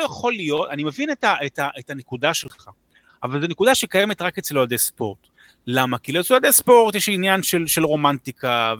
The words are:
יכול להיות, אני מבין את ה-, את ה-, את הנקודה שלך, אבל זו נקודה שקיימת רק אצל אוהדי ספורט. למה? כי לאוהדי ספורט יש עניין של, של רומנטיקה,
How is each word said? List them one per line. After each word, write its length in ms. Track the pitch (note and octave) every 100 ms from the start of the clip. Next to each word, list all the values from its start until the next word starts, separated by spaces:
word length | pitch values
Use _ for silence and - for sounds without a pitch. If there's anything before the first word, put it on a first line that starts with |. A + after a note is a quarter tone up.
| D4
יכול 280 | - A#3+
להיות, 360 | A3+ D#3 D3 F3+
אני 140 | C#3+
מבין 280 | D3+ D3 D4+
את 120 | C#4
ה-, 220 | A3+ E3+ C#3+
את 140 | -
ה-, 100 | C#3+ C3+
את 100 | B2
הנקודה 440 | C#3 - B2+ C#3+
שלך, 360 | D#3+ C3 - - - _ _ _ _
אבל 180 | B2 C#3
זו 60 | E3
נקודה 280 | E3 A3 C4
שקיימת 460 | G3+ F#3 G#3 G3+
רק 160 | F3 -
אצל 200 | - C#3+
אוהדי 200 | B2 A#2+
ספורט. 400 | - - A2 G2 _ _ _ _ -
למה? 300 | B2+ B2+ A#2+
כי 140 | -
לאוהדי 400 | D#3 F3+ B3+ C#4+
ספורט 440 | - - A#3+ A3 G3+
יש 140 | G#3
עניין 340 | G3 F#3+ F#3+
של, 240 | - F3+ D#3+
של 160 | - D#3+
רומנטיקה, 880 | D3+ D3 C#3 - - C3 A#2+ A2+